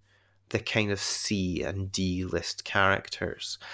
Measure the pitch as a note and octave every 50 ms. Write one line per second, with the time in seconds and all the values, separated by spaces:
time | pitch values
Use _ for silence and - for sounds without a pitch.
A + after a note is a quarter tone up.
0 | _ _ _ _ _ _ _ _ _ _ - A2 - - - A2+ G#2+ G#2 G2+ G2
1 | - - - - - - G#2+ G2 F#2 F2+ F2 C#2+ B1+ C#2 F#2 F#2+ F#2+ G2 - -
2 | F#2+ F#2 F2+ F2+ F#2 F2+ F2 E2+ - - - - - - - G2+ G2 F#2+ G2 -
3 | - - - - - F2 - - - - - - - -